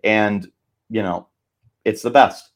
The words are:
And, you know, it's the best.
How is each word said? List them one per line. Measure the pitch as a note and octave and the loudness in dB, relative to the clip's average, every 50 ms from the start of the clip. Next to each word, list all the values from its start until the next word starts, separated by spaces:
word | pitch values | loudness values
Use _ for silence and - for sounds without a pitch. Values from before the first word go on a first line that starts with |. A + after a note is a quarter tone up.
| - | 0
And, | - G#2+ G#2+ G#2+ G#2 G2+ G2+ F#2 - _ _ _ _ _ _ _ _ | 0 2 2 2 0 -2 -4 -8 -10 _ _ _ _ _ _ _ _
you | A2 A2 G2+ | -6 -6 -4
know, | F#2 F2 F2 - _ _ _ _ _ _ _ _ _ _ _ _ | -4 -6 -8 -10 _ _ _ _ _ _ _ _ _ _ _ _
it's | G#2+ G#2+ - | -4 -4 -4
the | - A#2+ | -6 0
best. | A#2 C#3 B2 - - - - _ _ | 4 4 4 4 2 -8 -20 _ _